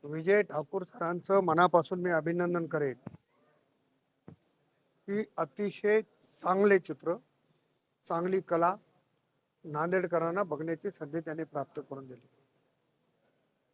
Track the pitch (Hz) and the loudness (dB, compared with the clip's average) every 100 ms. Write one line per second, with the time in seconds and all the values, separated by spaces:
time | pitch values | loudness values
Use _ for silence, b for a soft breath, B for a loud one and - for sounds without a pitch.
0 | 147 156 165 208 196 147 151 196 180 - | -8 -6 2 2 2 -4 -6 -8 -10 -6
1 | 170 175 - 196 185 160 180 175 156 185 | -4 -4 2 2 4 6 6 6 2 -2
2 | 180 165 151 175 175 175 165 156 143 120 | 0 0 0 0 0 0 -2 -2 -2 -4
3 | - - _ _ _ _ _ _ _ _ | -14 -18 _ _ _ _ _ _ _ _
4 | _ _ - - _ _ _ _ _ _ | _ _ -20 -20 _ _ _ _ _ _
5 | - 202 220 - 160 - 208 - 208 214 | -6 -6 -4 -6 -6 -4 -6 -2 2 2
6 | 214 _ - - 180 190 208 196 - 151 | 0 _ -20 -8 0 4 6 4 2 -8
7 | 156 196 _ _ _ _ _ _ _ _ | -4 -6 _ _ _ _ _ _ _ _
8 | - 165 180 190 - 165 170 196 _ _ | -6 -4 0 -2 0 2 2 0 _ _
9 | _ _ _ _ _ _ 170 147 165 190 | _ _ _ _ _ _ -10 -4 0 0
10 | 180 170 165 175 196 147 160 160 208 - | 0 0 0 -2 -4 -4 -4 -6 -6 -10
11 | 147 165 160 156 156 147 135 - 135 135 | -8 -8 -6 -8 -8 -8 -8 -10 -12 -14
12 | 135 123 117 _ _ _ _ _ _ _ | -14 -20 _ _ _ _ _ _ _ _
13 | _ _ _ _ _ _ _ | _ _ _ _ _ _ _